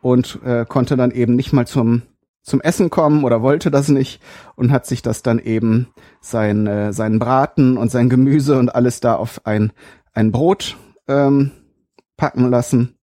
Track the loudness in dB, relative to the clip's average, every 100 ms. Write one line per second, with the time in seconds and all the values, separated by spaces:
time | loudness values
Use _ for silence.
0 | 2 2 0 -6 -6 -4 -2 -2 0 0
1 | 0 0 0 0 2 0 0 -2 0 0
2 | -4 _ _ _ -6 -4 -2 0 0 2
3 | 2 2 2 0 2 0 0 0 2 0
4 | 0 -6 -20 -20 -20 -4 0 0 -2 -6
5 | -4 -6 -2 -4 -2 -2 0 0 -2 _
6 | -20 _ -8 -2 0 0 -2 -2 -4 -4
7 | -2 -2 0 0 0 2 2 2 -2 0
8 | 2 2 2 2 2 2 2 0 -2 0
9 | -2 -2 -4 -8 -4 0 -2 -4 -20 -20
10 | _ -2 0 2 0 0 -4 -14 -20 _
11 | -4 0 2 2 0 -4 _ _ _ _
12 | _ _ -6 0 0 0 0 0 -2 _